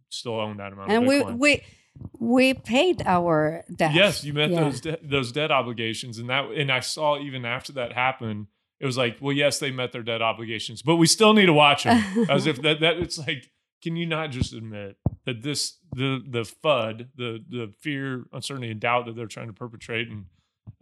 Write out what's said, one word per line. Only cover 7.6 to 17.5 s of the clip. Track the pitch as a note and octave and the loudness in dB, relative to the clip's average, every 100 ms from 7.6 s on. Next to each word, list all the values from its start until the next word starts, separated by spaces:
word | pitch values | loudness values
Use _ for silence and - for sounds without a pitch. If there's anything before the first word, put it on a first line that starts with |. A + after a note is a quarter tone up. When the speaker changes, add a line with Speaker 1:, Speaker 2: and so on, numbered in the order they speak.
| - | -6
Speaker 1:
that | C#3 A#2 | -8 -6
happened, | A#2 B2+ C3 A2+ G#2 G#2+ _ _ _ | 0 0 0 -4 -6 -10 _ _ _
it | C3+ | -4
was | B2+ | 0
like, | B2 A2 | 0 -2
"Well, | C#3 | -4
yes, | C#3+ D3 - | 2 2 0
they | C#3+ | -4
met | C3 B2 | -4 -6
their | B2+ | -6
debt | A#2 A#2 | -4 -2
obligations, | A2+ A2 A2+ A2 - A2+ | 0 -2 -6 -8 -8 -4
but | - E3+ | 2 4
we | E3 | 4
still | - G#3+ | 6 8
need | G#3+ F#3+ | 8 8
to | |
watch | D3 D3 C#3+ - | 8 8 6 6
'em." | A#3 G3+ G3 G3+ | 4 4 0 2
Speaker 2:
<laughs> | |
Speaker 1:
As | C#3 C3+ | 2 2
if | B2+ | 0
that, | D3+ D#3 | 0 2
that, | D#3+ E3+ | 2 0
it's | E3+ - | -2 -6
like, | D3 C#3+ - _ _ _ | -6 -8 -10 _ _ _
can | E3+ E3 | -6 -4
you | E3+ | -2
not | D#3 D#3 | -2 -4
just | B2+ - | -4 -6
admit | B2 A2+ G#2 G2+ G2+ - F#2+ | -6 -12 -12 -12 -8 -8 -6
that | - A#2 | -8 -6
this, | B2+ C#3 - - _ | -6 -4 -6 -10 _
the, | B2+ C3+ C3+ C#3 | -4 -2 -2 -4
the | A#2+ | -4
fud, | A2 - D#3 C3+ A2 A2 B2+ C3 | -4 -2 2 2 2 -6 -12 -10
the, | B2 A2+ | -8 -8
the | - | -10